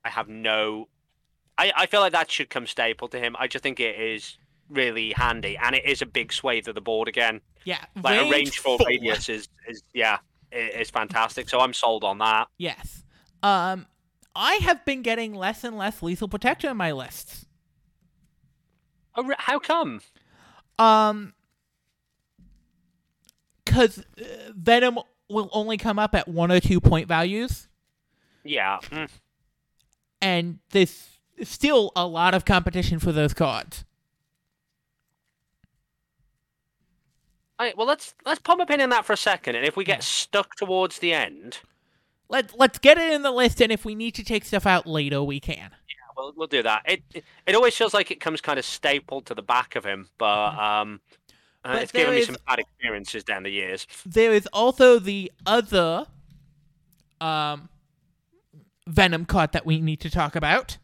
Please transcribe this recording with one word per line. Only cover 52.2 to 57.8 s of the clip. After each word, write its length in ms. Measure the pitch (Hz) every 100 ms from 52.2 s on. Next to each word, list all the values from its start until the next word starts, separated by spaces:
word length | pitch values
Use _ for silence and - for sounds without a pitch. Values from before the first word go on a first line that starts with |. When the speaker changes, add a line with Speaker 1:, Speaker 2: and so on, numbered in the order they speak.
Speaker 2:
is 40 | 233
Speaker 1:
some 100 | - -
bad 120 | 120
experiences 640 | - _ 123 104 101 110
down 200 | - 98
the 60 | 98
years. 380 | 98 95 95 - -
Speaker 2:
There 280 | 185 214 226
is 120 | 214 -
also 460 | 202 240 262 254 240
the 320 | 190 202 185 _
other, 600 | 190 233 208 196 165 170 302 - - - _ _ _ _ _ _ _ _
um, 480 | 160 156 147 147 170 _